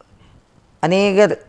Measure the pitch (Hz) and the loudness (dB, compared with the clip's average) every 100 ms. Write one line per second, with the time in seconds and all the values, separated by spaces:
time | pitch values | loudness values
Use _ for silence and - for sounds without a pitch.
0 | - _ - - _ _ _ - 156 190 | -20 _ -20 -20 _ _ _ -8 -4 0
1 | 202 190 208 - | 0 2 0 0